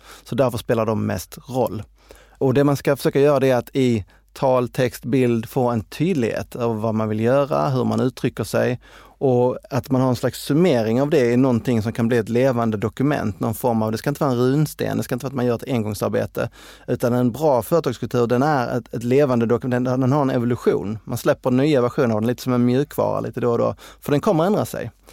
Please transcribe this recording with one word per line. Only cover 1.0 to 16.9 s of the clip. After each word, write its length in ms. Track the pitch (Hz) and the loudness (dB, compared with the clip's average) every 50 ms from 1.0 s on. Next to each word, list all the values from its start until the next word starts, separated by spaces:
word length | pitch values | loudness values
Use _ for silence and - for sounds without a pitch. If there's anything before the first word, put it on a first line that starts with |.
| 104 | -2
mest 320 | 107 101 98 - - - - - - | -4 -4 -4 -8 -12 -18 -20 -14 -8
roll. 360 | 120 131 117 - 92 110 95 - _ _ _ - - - - - - - | -4 -2 -2 -2 -4 -8 -12 -14 _ _ _ -20 -20 -20 -20 -20 -8 -2
Och 160 | 139 135 120 | 0 2 2
det 100 | 139 143 | 4 2
man 140 | 147 143 - | 2 2 0
ska 180 | - 156 139 | 0 -2 -2
försöka 240 | - - 165 - 139 | 0 0 0 2 4
göra 200 | 139 147 147 135 | 4 4 4 4
det 100 | 131 135 | 2 2
är 60 | 127 | 2
att 140 | 120 113 - - | 0 -2 -2 -2
i 300 | 139 131 123 117 107 98 _ _ _ _ _ - - | 0 0 2 0 0 -4 _ _ _ _ _ -8 -2
tal, 300 | 143 131 127 127 123 117 | 0 2 2 2 0 -2
text, 360 | - - 127 117 - - - | -2 -2 -2 -2 -2 -6 -8
bild, 440 | 127 123 131 127 120 117 117 113 - | -2 0 2 2 2 2 0 -2 -4
få 200 | - 139 123 120 | -2 -2 0 0
en 120 | 120 113 | 0 -2
tydlighet 720 | - - - - 151 185 196 139 113 107 - - 98 - - | -4 -6 -6 -4 -2 0 0 0 0 -2 -2 -4 -8 -8 -8
av 260 | 123 120 117 113 107 | -4 -4 -2 -2 -2
vad 140 | 107 113 107 | -2 -2 -2
man 140 | 110 110 107 | -2 -2 -2
vill 100 | 107 107 | -2 0
göra, 500 | 110 117 131 139 139 135 143 143 151 147 | 0 2 2 2 2 0 0 0 0 0
hur 140 | 131 127 117 | 0 0 0
man 160 | 110 110 110 | 0 0 0
uttrycker 440 | 120 131 - - - 127 - - 110 | 0 -2 -2 -2 -4 -4 -4 -4 -6
sig. 360 | - - 117 113 120 127 - - - - - - - - - | -2 0 0 0 0 -2 -4 -8 -18 -20 -20 -20 -20 -12 -4
Och 360 | - 127 123 123 123 127 117 - _ - | 0 2 2 4 2 2 0 -4 _ -6
att 220 | - 123 - - | -4 -4 -2 0
man 100 | 135 127 | 0 2
har 80 | 131 131 | 2 2
en 60 | 123 | 2
slags 280 | - - 123 - - - | 0 -2 -4 -4 -4 -4
summering 580 | - 143 151 180 185 139 120 110 110 113 127 | 0 2 4 4 4 4 2 2 2 2 2
av 80 | 143 147 | 2 2
det 220 | 160 147 123 117 | 2 4 4 4
i 60 | 120 123 | 4 4
någonting 440 | 135 135 120 113 - 135 120 113 | 4 4 2 2 0 0 0 0
som 100 | 104 117 | 0 -2
kan 160 | 110 - 117 113 | -2 -2 0 2
bli 100 | 123 117 | 2 0
ett 120 | 104 107 | 0 2
levande 480 | 113 120 127 135 123 120 117 113 107 101 | 2 2 2 2 2 2 0 0 -2 -2
dokument, 640 | 107 107 - - 131 147 143 - - 110 98 - | -2 -4 -2 0 -2 0 0 0 -2 -4 -4 -4
någon 140 | - 117 104 | -4 -4 -4
form 280 | - - 127 117 113 | -2 -2 0 0 2
av, 100 | 110 110 | 0 0
det 60 | 110 110 | -2 -2
ska 120 | - 147 | -4 -4
inte 140 | 143 - 160 | -2 -2 0
vara 100 | 139 123 | 0 2
en 60 | 120 | 2
runsten, 580 | 123 127 135 151 151 147 - - 117 107 107 110 | 2 2 2 2 0 0 -2 -4 -4 -4 -2 -4
det 60 | 113 | -4
ska 120 | - 131 | -4 -6
inte 100 | 123 - | -6 -6
vara 40 | 131 | -6
att 60 | 139 | -4
man 100 | 127 123 | -2 -2
gör 100 | 123 117 | 0 -2
ett 120 | 113 - 131 | -2 -4 -4
engångsarbete, 840 | 139 117 104 107 104 - 110 107 104 107 110 - - - 120 120 _ - - - - - - | -4 -2 -2 -4 -4 -4 -4 -2 -2 -2 -4 -4 -4 -6 -6 -6 _ -14 -20 -20 -20 -16 -6
utan 260 | - | -6